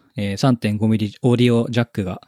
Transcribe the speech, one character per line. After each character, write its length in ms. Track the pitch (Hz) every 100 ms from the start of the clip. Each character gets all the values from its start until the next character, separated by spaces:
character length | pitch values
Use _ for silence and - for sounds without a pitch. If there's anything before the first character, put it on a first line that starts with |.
| _ -
え 180 | 101
ー、 40 | 98
三 200 | 139 120
点 200 | 107 104
五 100 | 110
ミ 100 | 110
リ 180 | 104 -
オ 120 | 127
ー 20 | 120
デ 80 | 123
ィ 100 | 117
オ 120 | 113
ジ 100 | 120
ャ 40 |
ッ 20 | 117
ク 160 | -
が、 180 | 92 -